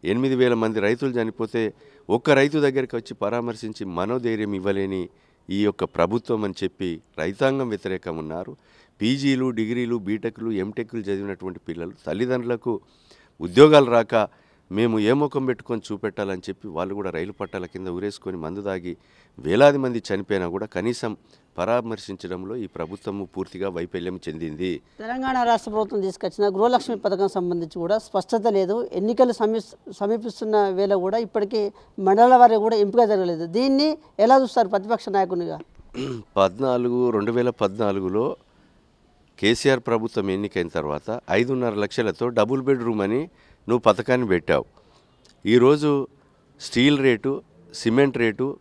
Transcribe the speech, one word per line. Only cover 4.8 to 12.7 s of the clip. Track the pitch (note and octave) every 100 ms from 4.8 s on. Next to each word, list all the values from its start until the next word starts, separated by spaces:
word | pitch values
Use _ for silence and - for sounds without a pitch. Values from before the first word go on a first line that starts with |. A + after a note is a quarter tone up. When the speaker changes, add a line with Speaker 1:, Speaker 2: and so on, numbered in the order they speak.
| G2 F#2+ F2 _ _ _ -
Speaker 1:
ఈ | G2
యొక్క | G#2 G2
ప్రభుత్వం | F2+ - F2 A2+ - A2+
అని | G#2 F2+
చెప్పి | F#2 _ F#2 D#2+ _ -
రైతాంగం | E2 G2 C3+ C3+ B2+
వ్యతిరేకం | G#2 G2 F#2 F2+ D#2+
ఉన్నారు. | D#2 D#2+ F#2 C#3 _ _ _ _
పీజీలు, | A2 C#3 C#3 C3 C3
డిగ్రీలు, | A2+ A2 A#2+ A#2+ A#2+
బీటెక్లు, | F#2+ G#2+ A#2 A2 A2+
ఎంటెక్లు | G#2 G2 G#2+ A2 A#2
చదివినటువంటి | G2 G2 G2+ F#2+ F#2 E2 -
పిల్లలు | E2 E2+ - -
తల్లిదండ్రులకు | F2 B2 B2+ A#2+ A#2 B2